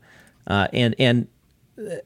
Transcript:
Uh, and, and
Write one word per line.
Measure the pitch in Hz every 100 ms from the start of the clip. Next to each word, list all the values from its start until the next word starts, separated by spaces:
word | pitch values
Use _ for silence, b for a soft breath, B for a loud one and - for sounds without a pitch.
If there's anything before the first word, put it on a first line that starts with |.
| b b b b -
Uh, | 101 95
and, | - 120 113
and | 131 120 110 _ _ _ _ - 220 170